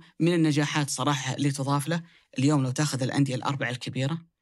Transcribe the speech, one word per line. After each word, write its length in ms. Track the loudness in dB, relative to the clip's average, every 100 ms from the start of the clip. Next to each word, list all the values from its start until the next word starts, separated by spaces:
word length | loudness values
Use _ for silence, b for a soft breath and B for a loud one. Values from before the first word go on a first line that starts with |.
| B 0
من 140 | 2
النجاحات 560 | 4 4 2 0 0 -2
صراحة 440 | -2 0 0 -2
اللي 180 | -2 -2
تضاف 360 | 0 0 0 0
له. 160 | -4 -6 b b 0
اليوم 240 | 2 4
لو 80 | 2
تأخذ 320 | 0 -2 -2
الأندية 320 | 0 2 0 0
الأربعة 340 | -4 -4 -4
الكبيرة 560 | -6 -6 -4 -4 -4 -10 _